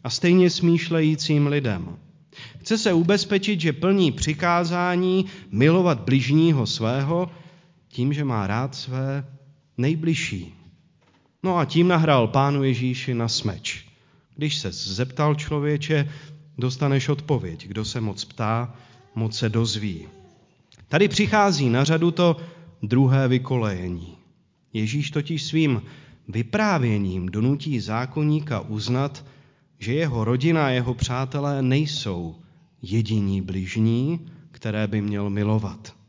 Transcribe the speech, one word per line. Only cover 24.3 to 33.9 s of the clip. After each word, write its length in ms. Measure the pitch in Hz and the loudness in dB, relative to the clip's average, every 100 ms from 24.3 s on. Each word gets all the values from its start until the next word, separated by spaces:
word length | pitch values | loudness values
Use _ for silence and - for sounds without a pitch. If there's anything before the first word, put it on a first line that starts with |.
| _ _ _ _ | _ _ _ _
Ježíš 380 | 110 107 139 143 | -4 -2 -2 -4
totiž 320 | 160 147 160 | -4 -4 -6
svým 400 | - 160 156 117 - - - - - | -2 2 2 0 -4 -20 -20 -20 -8
vyprávěním 1000 | 101 117 208 214 170 123 104 98 92 90 | -4 -2 0 2 2 2 2 0 -2 -4
donutí 540 | 104 120 143 151 127 | 0 0 0 -2 -4
zákonníka 800 | 95 110 131 156 151 151 151 110 | -2 -4 -4 -2 0 0 -2 -6
uznat, 640 | - 107 101 123 139 139 - - _ _ _ _ | -4 -6 -2 -2 -2 -6 -20 -20 _ _ _ _
že 160 | 110 | -4
jeho 300 | 139 165 120 | -2 0 0
rodina 420 | 110 123 151 160 139 | 0 2 2 2 2
a 40 | |
jeho 240 | 127 123 | 2 -2
přátelé 680 | 123 - 123 131 143 143 139 | -2 -4 -2 -4 -4 -2 0
nejsou 760 | 127 135 151 147 107 87 85 - - _ _ _ | 2 2 0 -4 -6 -6 -8 -12 -20 _ _ _
jediní 600 | 87 110 104 110 98 98 | -2 -2 0 0 0 -2
bližní, 840 | 92 92 92 110 110 | -4 -6 -6 0 2